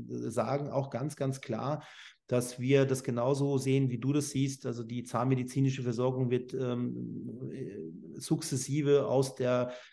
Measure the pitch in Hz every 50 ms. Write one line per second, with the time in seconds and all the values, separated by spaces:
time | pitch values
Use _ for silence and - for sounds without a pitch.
0 | 120 117 120 120 120 120 110 120 110 117 131 143 147 139 - 135 131 - - 117
1 | 131 156 151 - 143 135 135 135 - - 113 110 117 131 151 143 - - - -
2 | - - - _ _ - 127 123 123 123 - - 123 127 139 135 139 127 131 127
3 | - - 120 120 120 131 143 135 139 139 139 135 131 135 131 139 135 127 120 113
4 | 110 135 143 151 143 147 - 135 139 139 135 - - 123 120 120 117 110 120 123
5 | 120 - - 113 120 131 135 127 123 127 - 139 135 135 131 131 123 123 113 110
6 | 123 131 127 127 131 120 127 120 123 - - 131 131 123 123 120 123 123 123 120
7 | 120 117 120 - - 120 113 123 131 131 80 127 131 - 98 107 - 160 165 -
8 | - - - - 135 - 165 143 - - 143 127 - - 131 151 143 143 143 139
9 | 135 - 123 131 139 131 - - 127 123 123 123 123 123 - - - -